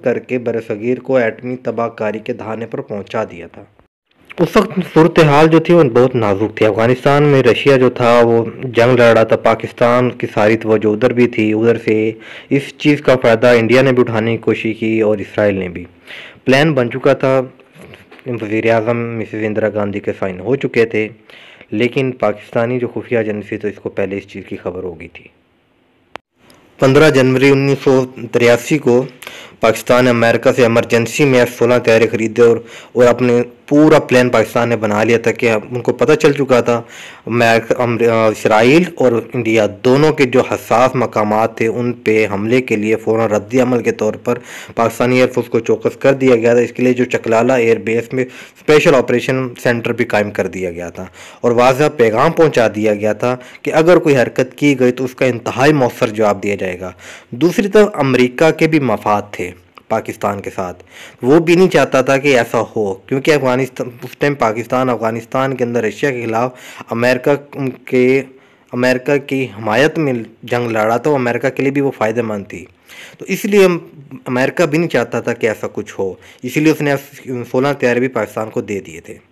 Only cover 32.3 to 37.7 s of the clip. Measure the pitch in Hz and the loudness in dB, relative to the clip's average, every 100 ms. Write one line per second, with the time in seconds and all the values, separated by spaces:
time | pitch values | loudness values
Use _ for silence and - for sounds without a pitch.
32.3 | 107 117 117 - - - 117 120 120 123 | 4 4 4 -4 -20 -8 2 2 4 0
33.3 | 120 120 - - 147 156 151 - 123 123 | 0 -2 -10 -2 4 6 4 4 2 4
34.3 | 117 107 123 120 113 107 104 113 113 117 | 2 0 0 0 -2 -2 0 2 0 0
35.3 | 101 117 107 104 123 117 - 123 151 151 | -2 0 -2 -4 -6 -4 0 2 2 2
36.3 | 139 131 123 120 120 113 - - - - | 0 2 2 2 -2 -4 -16 -20 -18 -6
37.3 | 117 117 113 113 | 0 2 2 0